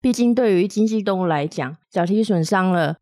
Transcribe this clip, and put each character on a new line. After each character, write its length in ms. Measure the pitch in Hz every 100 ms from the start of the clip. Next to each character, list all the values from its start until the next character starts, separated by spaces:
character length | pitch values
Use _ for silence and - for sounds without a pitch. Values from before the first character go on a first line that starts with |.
毕 120 | 254
竟 200 | 240 240
对 220 | 233 240
于 140 | 185 190
经 180 | 208 220
济 160 | 220
动 160 | 202 190
物 80 | 180
来 180 | 156
讲， 320 | 151 - 131 156 _
脚 160 | 180 175
蹄 160 | 208
损 220 | 220 185
伤 260 | 160 196 185
了， 240 | 180 151 160